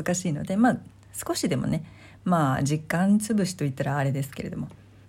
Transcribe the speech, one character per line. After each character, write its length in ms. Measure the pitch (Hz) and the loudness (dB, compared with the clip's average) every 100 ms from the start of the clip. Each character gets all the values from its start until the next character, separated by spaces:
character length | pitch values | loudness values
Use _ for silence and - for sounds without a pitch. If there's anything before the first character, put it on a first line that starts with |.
| 160 180 | 0 -2
し 140 | 180 | 0
い 40 | |
の 100 | 147 | -4
で、 140 | - 190 | -2 4
ま 140 | 240 | 4
あ、 60 | 240 - - - | 4 -4 -20 -18
少 220 | - - 339 | -10 -6 -2
し 120 | - | 0
で 80 | 131 | 0
も 120 | - | 0
ね、 160 | 156 - - - - | -2 -4 -16 -20 -8
ま 320 | 180 170 139 - | 0 2 4 2
あ、 80 | |
時 160 | 139 151 | 0 -2
間 400 | - 165 196 208 | -2 0 4 4
潰 260 | 214 214 185 | 4 0 0
し 80 | |
と 120 | - 143 | 0 -4
い 20 | |
っ 40 | |
た 100 | 135 | -2
ら 140 | 143 143 | -2 0
あ 60 | |
れ 80 | 139 | 0
で 120 | 135 | 0
す 80 | 135 | -4
け 120 | - | -6
れ 60 | - | -8
ど 80 | - | -8
も、 100 | - - - - | -10 -12 -20 -20